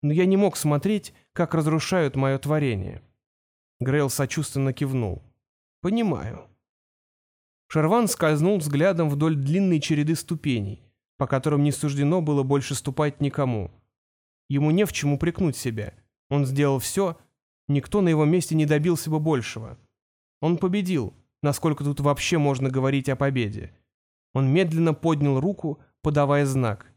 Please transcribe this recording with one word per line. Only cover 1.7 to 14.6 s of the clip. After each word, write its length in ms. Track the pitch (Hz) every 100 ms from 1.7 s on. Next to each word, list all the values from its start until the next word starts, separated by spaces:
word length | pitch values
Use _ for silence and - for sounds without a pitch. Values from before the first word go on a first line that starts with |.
| 160 - 185 151 135
моё 220 | 135 135
творение». 640 | 143 151 143 107 92 - - _ _ _ _ _ _ _
Грейл 300 | 123 139 143
сочувственно 640 | - 135 - 151 139 135
кивнул. 500 | 131 143 131 110 82 - _ _ _ _ _
«Понимаю». 680 | 175 220 220 131 76 - - _ _ _ _ _ _ _ _ _ _ _ _
Шерван 400 | 156 156 226 226
скользнул 500 | - 160 151 165 208
взглядом 500 | 151 139 175 175 160
вдоль 280 | 143 160 156
длинной 440 | 135 170 196 165
череды 340 | 143 151 147
ступеней, 680 | 156 - 165 151 120 101 104 _ _ _ _
по 100 | 135
которым 360 | 135 151 147
не 100 | 147
суждено 480 | 139 151 143 143 180
было 220 | 151 147
больше 320 | 135 139 127
ступать 460 | 127 - 131 151 143
никому. 500 | 143 - 135 113 90 - _ _ _ _ _ _ _
Ему 220 | 139